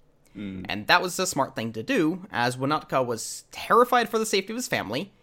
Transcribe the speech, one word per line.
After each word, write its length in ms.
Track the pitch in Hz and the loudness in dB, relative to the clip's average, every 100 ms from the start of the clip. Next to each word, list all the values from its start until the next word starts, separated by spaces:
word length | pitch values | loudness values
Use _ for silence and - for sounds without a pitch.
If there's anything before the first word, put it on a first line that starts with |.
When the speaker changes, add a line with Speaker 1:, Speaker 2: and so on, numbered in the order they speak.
| _ _ _ | _ _ _
Speaker 1:
Hmm. 280 | 107 101 95 92 | -12 -10 -8 -6
Speaker 2:
And 180 | 104 104 | -4 2
that 120 | 170 | 2
was 180 | 180 175 | 2 -2
a 80 | 180 | -2
smart 300 | 185 165 - | 0 -2 -4
thing 160 | 113 | -6
to 100 | 110 | -4
do, 440 | 110 262 156 180 185 | 0 2 2 0 -4
as 280 | 117 123 123 | 0 0 0
Wanatka 460 | 135 151 - 143 | -2 -2 0 0
was 400 | 120 113 - - - | 0 -4 -8 -12 -14
terrified 600 | - - 214 247 247 233 | -8 4 6 6 4 2
for 80 | 220 | 0
the 80 | 220 | 0
safety 260 | 196 190 | 0 0
of 40 | 226 | -6
his 100 | 247 | -4
family, 460 | 113 90 123 196 _ | -4 -2 -4 -6 _